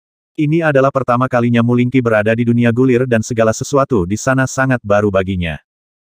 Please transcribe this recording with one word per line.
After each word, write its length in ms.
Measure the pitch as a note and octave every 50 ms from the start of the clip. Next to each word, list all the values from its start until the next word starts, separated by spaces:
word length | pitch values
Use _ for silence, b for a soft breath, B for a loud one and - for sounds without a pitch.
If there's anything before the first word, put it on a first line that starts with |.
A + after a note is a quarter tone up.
| _ _ _ _ _ _ _ -
Ini 240 | D3+ D3 D#3 E3+ E3
adalah 320 | D#3 C#3 C3+ C3 C#3 -
pertama 320 | C3+ B2+ - A#2+ B2 C3
kalinya 320 | C3 - A#2+ A#2+ A#2+ A#2+ A#2
Mulingki 400 | A#2 A#2 B2 A#2+ B2 B2 B2 C3
berada 320 | A#2+ A#2 A2+ G#2+ G#2 A2
di 160 | A2+ A2+ A#2+
dunia 240 | A#2 A#2 A#2+ A#2+ A#2+
gulir 320 | A2+ B2 C3 C3 B2 A#2+ C3
dan 160 | B2+ A#2 A2
segala 320 | A2 - A#2+ A2+ A2+ A2
sesuatu 560 | A2 - - - C#3+ C3+ C3+ - C3 G2+ F2
di 80 | F2+ G#2
sana 320 | - - C3 C3 C3+ C3
sangat 320 | - - C3+ C3 C3 B2+ A#2+
baru 320 | - G2+ G2+ G#2 G#2 G#2
baginya. 480 | F#2+ G2 F#2 F#2 G2 F2+ F2 E2 D2+ - - _ _ _ _ _ _ _